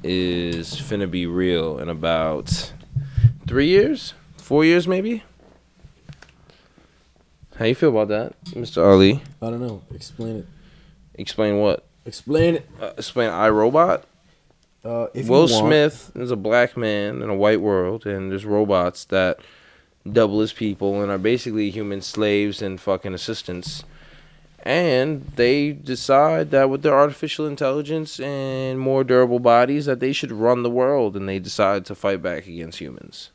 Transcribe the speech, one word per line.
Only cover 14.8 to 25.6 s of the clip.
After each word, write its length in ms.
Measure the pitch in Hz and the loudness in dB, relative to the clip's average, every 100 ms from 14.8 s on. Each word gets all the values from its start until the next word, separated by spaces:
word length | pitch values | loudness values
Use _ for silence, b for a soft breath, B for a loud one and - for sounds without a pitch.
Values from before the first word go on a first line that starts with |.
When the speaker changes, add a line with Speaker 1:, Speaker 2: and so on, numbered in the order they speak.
Speaker 2:
Uh, 240 | 113 117 117 | -8 -6 -6
if 140 | - 110 | -6 2
Speaker 1:
Will 200 | 131 160 | 4 6
Speaker 2:
you 60 | |
want. 120 | 113 107 | 4 4
Speaker 1:
Smith 440 | 151 147 - - - | 4 2 -2 -16 -10
is 160 | 123 | -6
a 60 | 117 | -4
black 400 | 98 120 120 - | 0 2 2 0
man 440 | 113 104 101 127 | -4 -2 -4 -6
in 80 | 113 | -4
a 60 | 98 | 2
white 240 | 104 110 | 2 4
world, 440 | 104 98 90 110 104 | 2 0 0 -4 -6
and 260 | 98 95 | -6 -6
there's 140 | 98 107 | -6 -2
robots 600 | 104 104 95 87 - - | 0 2 2 2 -4 -4
that 340 | 95 92 - b b b b b b - | 0 0 -2 b b b b b b -2
double 300 | 113 107 104 | 2 2 2
as 140 | 107 | -2
people 480 | - 110 98 98 101 | -2 -6 -2 -2 -2
and 100 | 101 | -2
are 60 | 98 | -2
basically 520 | 98 123 123 110 104 | 0 0 -2 -4 -4
human 320 | 98 104 98 | -4 -8 -8
slaves 600 | 95 - 107 104 104 98 | -10 -2 0 2 0 -4
and 180 | 101 92 | -8 -8
fucking 340 | - 95 101 | -4 -4 -4
assistants. 680 | 92 - - - 90 - - - b b b b b b b | -10 -8 -10 -8 -10 -10 -14 -16 b b b b b b b
And 600 | - 143 175 127 139 151 135 - | -4 0 2 0 0 -4 -8 0
they 380 | 120 139 | 2 2